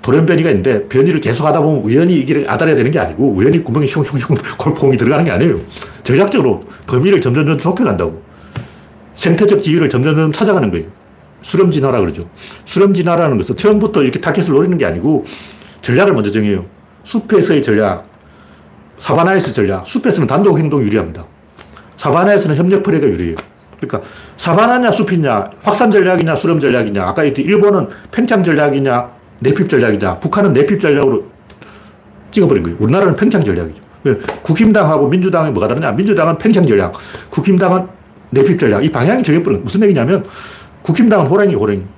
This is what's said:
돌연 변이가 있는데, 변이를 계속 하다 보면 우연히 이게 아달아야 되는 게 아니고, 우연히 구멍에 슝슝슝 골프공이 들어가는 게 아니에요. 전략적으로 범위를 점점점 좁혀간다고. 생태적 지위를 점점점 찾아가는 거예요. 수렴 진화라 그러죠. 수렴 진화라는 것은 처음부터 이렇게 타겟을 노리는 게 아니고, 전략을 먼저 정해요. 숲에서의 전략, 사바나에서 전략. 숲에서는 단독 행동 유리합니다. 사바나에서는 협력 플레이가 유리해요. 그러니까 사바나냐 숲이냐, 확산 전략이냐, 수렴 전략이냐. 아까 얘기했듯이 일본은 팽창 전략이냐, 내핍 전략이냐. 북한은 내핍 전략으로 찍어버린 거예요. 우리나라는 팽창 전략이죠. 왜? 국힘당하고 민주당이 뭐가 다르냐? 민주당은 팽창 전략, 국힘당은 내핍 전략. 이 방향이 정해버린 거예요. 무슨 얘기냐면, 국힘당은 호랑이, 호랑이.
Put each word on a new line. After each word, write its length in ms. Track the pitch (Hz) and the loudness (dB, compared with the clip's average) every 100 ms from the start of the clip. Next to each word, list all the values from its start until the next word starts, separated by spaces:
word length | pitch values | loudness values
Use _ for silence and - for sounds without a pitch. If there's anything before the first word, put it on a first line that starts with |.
돌연 240 | - 147 165 | 2 2 2
변이가 220 | 156 160 | 2 2
있는데, 360 | 104 95 107 - | 0 0 -2 0
변이를 320 | 131 160 160 | 0 2 0
계속 240 | - 113 151 | -2 -2 0
하다 140 | 156 | 0
보면 220 | 151 147 | 0 0
우연히 320 | 107 131 175 | 0 2 2
이게 300 | 165 127 123 101 | 0 0 -2 -2
아달아야 300 | 110 160 147 | -2 0 2
되는 140 | 120 | 2
게 80 | 156 | 0
아니고, 340 | 85 80 139 | -2 0 0
우연히 300 | 95 107 170 | 2 2 2
구멍에 240 | 147 117 139 | 0 -2 -2
슝슝슝 500 | 156 139 139 - 127 - - | -2 -4 -4 -2 -4 -4 -6
골프공이 380 | 156 - 139 127 | -6 0 0 2
들어가는 280 | 117 147 | 2 2
게 60 | 165 | 0
아니에요. 280 | 104 170 107 - - - - | 0 0 0 -6 -18 -18 -12
전략적으로 640 | - 143 202 277 135 123 - - - | -2 2 2 2 0 -2 -8 -20 -4
범위를 340 | 123 180 196 | 0 2 2
점점점 380 | 127 131 151 156 | 0 0 0 -2
좁혀간다고. 640 | 165 180 208 90 82 80 - - - - - - - - - | -2 -2 -2 -2 -4 -8 -20 -20 -18 -16 -16 -20 -20 -20 -20
생태적 460 | - 175 165 208 202 | -4 -2 2 2 2
지위를 260 | - 170 143 | 0 0 0
점점점 420 | 127 143 151 160 | 0 0 0 0
찾아가는 380 | 147 214 190 113 | 0 0 0 0
거예요. 160 | 85 80 - - - - - | -4 -8 -16 -20 -20 -20 -20
수렴 280 | - 180 185 | -6 0 0
진화라 300 | 151 135 123 | 2 0 0
그러죠. 240 | 90 76 82 - - - | -2 -6 -14 -20 -20 -20
수렴 300 | - 160 202 | -8 0 2
진화라는 420 | 180 175 170 160 117 | 2 0 0 0 0
것은 180 | - 110 | -2 -2
처음부터 460 | 208 208 208 165 | 2 2 0 0
이렇게 180 | 262 - | 0 -2
타겟을 300 | 175 196 170 | -2 -2 2
노리는 220 | 202 185 175 | 2 2 0
게 80 | 113 | -2
아니고, 380 | 85 143 156 - - - - - - | -2 -2 -2 -4 -18 -20 -20 -20 -12
전략을 300 | - 127 202 | -2 2 2
먼저 180 | 135 101 | 2 -2
정해요. 340 | 107 104 95 90 - _ _ | -2 -2 -2 -6 -20 _ _
숲에서의 600 | - 226 - 202 170 151 | -8 -6 0 0 2 0
전략, 420 | 131 107 104 - - _ - - - - - - - - | 2 0 0 -4 -12 _ -20 -20 -20 -20 -20 -20 -20 -14
사바나에서 540 | - 151 175 190 180 | -2 0 2 0 -2
전략. 340 | 113 101 92 - | -2 -2 -2 -6
숲에서는 400 | 240 247 180 120 | -4 -2 0 0
단독 320 | 147 202 156 | 2 2 2
행동 220 | 151 147 | 0 0
유리합니다. 420 | 107 104 85 80 - - _ - - - - - | 0 -2 -4 -10 -18 -20 _ -20 -20 -20 -20 -8
사바나에서는 600 | 147 156 190 202 170 147 | -2 2 2 2 0 0
협력 260 | 175 196 | 0 0
플레이가 220 | 202 160 135 | 0 0 0
유리해요. 280 | 87 85 80 - _ _ - | -2 -6 -8 -14 _ _ -14
그러니까 280 | 127 104 - - - - | -8 -8 -10 -20 -20 -8
사바나냐 540 | 175 165 233 247 240 | -2 2 2 2 2
숲이냐, 600 | 175 196 180 143 107 92 - | 0 0 0 0 -2 -4 -6
확산 280 | - 208 226 | -4 0 2
전략이냐, 440 | 208 180 180 165 | 4 2 0 0
수렴 240 | 151 - 160 | -2 0 0
전략이냐. 420 | 135 123 107 98 | 0 0 -2 -2
아까 200 | 92 98 | -4 0
얘기했듯이 220 | 147 135 135 | -2 -2 0
일본은 420 | 208 208 196 113 - - | 2 4 2 -2 -10 -8
팽창 320 | - 247 220 | -4 0 0
전략이냐, 680 | 175 147 143 139 135 120 120 - - - | 2 2 0 0 0 -2 -4 -16 -20 -4
내핍 280 | 135 147 - | -2 0 0
전략이냐. 500 | 135 117 101 95 87 | 2 2 0 -2 -4
북한은 340 | 151 214 196 | -4 0 2
내핍 280 | 131 143 202 | 2 2 0
전략으로 440 | 160 143 135 113 - - - - - - - - - - - | 0 2 0 -2 -6 -20 -20 -20 -20 -20 -20 -20 -20 -20 -6
찍어버린 300 | 220 180 - | 0 2 2
거예요. 120 | 82 85 | -2 -2
우리나라는 340 | 107 175 190 - | 0 2 2 2
팽창 260 | 208 214 | 0 2
전략이죠. 380 | 117 87 82 78 - - | 0 -2 -6 -12 -20 -6
왜? 140 | 143 104 - - | -2 -2 -4 -10
국힘당하고 640 | - 160 220 208 160 156 139 | -4 2 4 4 2 2 2
민주당이 440 | 180 185 175 156 | 0 0 0 0
뭐가 160 | 98 110 | -2 -2
다르냐? 240 | - 156 | -2 -2
민주당은 460 | 110 202 196 160 160 | -2 0 2 0 0
팽창 280 | 220 170 147 | 2 2 4
전략, 260 | 101 90 - - - - | 2 0 -8 -18 -18 -8
국힘당은 560 | - 196 180 185 185 - - - - - | -4 0 2 2 0 -2 -16 -20 -20 -4
내핍 280 | 127 135 175 | 0 2 2
전략. 260 | 123 101 | 2 2
이 60 | 156 | 0
방향이 320 | 127 143 254 | 0 0 0
정해버린 360 | 185 160 175 190 | 2 0 0 -4
거예요. 60 | |
무슨 180 | - 196 | -2 0
얘기냐면, 420 | 208 156 120 190 - - - - - - | 2 2 2 -2 -4 -16 -20 -20 -20 -10
국힘당은 440 | - 165 226 208 139 | -4 2 4 4 2
호랑이, 260 | 196 202 | 2 2
호랑이. 280 | 123 107 98 90 | 0 -2 -2 -6